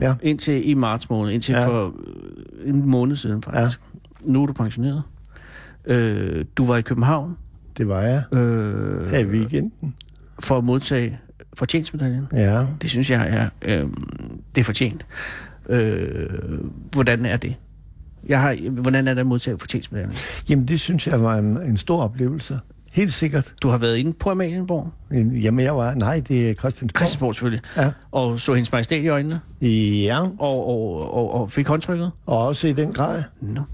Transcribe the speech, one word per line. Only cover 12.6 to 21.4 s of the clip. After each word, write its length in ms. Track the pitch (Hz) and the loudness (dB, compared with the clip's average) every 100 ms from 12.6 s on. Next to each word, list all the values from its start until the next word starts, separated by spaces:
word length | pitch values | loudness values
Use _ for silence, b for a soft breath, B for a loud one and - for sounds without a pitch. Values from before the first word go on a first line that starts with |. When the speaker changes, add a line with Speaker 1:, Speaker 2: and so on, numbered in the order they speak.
| 131 151 | 0 -2
Speaker 2:
Det 80 | - | -2
synes 200 | 123 135 | 0 2
jeg 180 | 120 113 | 2 2
er, 200 | 107 110 - | 0 0 -2
øhm, 420 | - 92 69 - - - - - - | -2 0 0 -4 -10 -10 -12 -14 -4
det 60 | - | 0
er 40 | |
fortjent. 420 | 113 107 120 - - B B B B B - | 2 2 0 -2 -10 B B B B B 0
Øh, 580 | 120 110 95 82 - - - - 76 - - - | 2 2 0 -2 -4 -6 -6 -6 -6 -8 -10 -4
hvordan 340 | 139 123 117 120 | 2 4 2 2
er 100 | 120 | 0
det? 180 | - 131 - - - - - - - | -2 -8 -12 -20 -20 -20 -20 -12 0
Jeg 120 | 135 | 2
har, 300 | 139 110 95 | 2 0 -4
hvordan 380 | 127 127 135 131 | -2 2 2 2
er 60 | |
det 60 | 127 | 2
at 60 | 131 | 2
modtage 320 | 123 - 95 | 0 -2 -6
fortjenstmedaljen? 560 | - 90 - 104 95 - B B - | -6 -6 -6 -6 -6 -6 B B 2
Speaker 1:
Jamen, 200 | 143 127 | 2 4
det 120 | 160 | 0
synes 260 | - 175 - | 0 0 0
jeg 160 | 131 | 2
var 140 | 113 | 2
en, 180 | 110 | 2